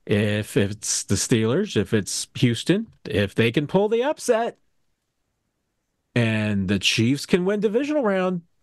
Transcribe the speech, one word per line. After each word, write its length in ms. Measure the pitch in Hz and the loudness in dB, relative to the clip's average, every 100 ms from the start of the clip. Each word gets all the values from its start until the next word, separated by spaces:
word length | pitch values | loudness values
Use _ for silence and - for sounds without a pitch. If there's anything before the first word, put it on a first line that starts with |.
| - | -2
if, 500 | 104 107 104 107 127 | 0 0 -2 -2 0
if 160 | 98 | 0
it's 320 | 104 - - | -4 -6 -6
the 120 | - 98 | -2 -2
Steelers, 600 | - 117 110 147 208 - | 2 2 2 0 0 -2
if 180 | 98 | 0
it's 340 | 110 92 - - - | -2 -2 -8 -10 0
Houston, 520 | 123 117 - 190 226 _ - | 0 0 0 0 -2 _ -4
if 300 | 92 101 - | -2 -2 0
they 160 | 113 | 0
can 160 | 123 147 | 0 0
pull 220 | 185 208 | 0 2
the 140 | 226 | 0
upset 540 | 269 311 - 220 226 - _ _ _ _ _ _ _ _ _ _ _ _ _ _ _ 120 | -2 -4 0 0 0 -8 _ _ _ _ _ _ _ _ _ _ _ _ _ _ _ 0
and 520 | 117 110 107 101 95 | 0 0 0 0 0
the 120 | 101 | 0
Chiefs 460 | - - 113 139 - | 0 0 0 0 2
can 200 | 185 185 | 0 2
win 140 | 208 | 0
divisional 440 | 208 220 285 302 | 0 0 0 0
round, 400 | 220 190 185 180 - _ | 0 0 -2 -4 -10 _